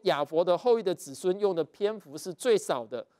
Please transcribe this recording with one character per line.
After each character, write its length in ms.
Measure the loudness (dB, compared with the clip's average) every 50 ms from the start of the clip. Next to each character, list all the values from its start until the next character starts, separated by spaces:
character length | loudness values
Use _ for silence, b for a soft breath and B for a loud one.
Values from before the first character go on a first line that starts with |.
雅 220 | 2 0 0 0 0
弗 180 | 0 0 2
的 160 | 2 2 2 2
后 180 | 4 2 2
裔 60 | 4
的 100 | 2 0
子 220 | -2 -2 -6 -12 -10
孙 240 | -4 -2 -2 0 2
用 160 | 0 0 0
的 80 | 0
篇 340 | -4 -4 _ -2 -2 -2 -2 -6
幅 180 | -12 -16 -16 -12
是 160 | -10 -12 -10
最 240 | -2 2 2 2 2
少 260 | 2 -2 -4 -4 -6
的。 220 | -8 -10 -12 -12 -14 _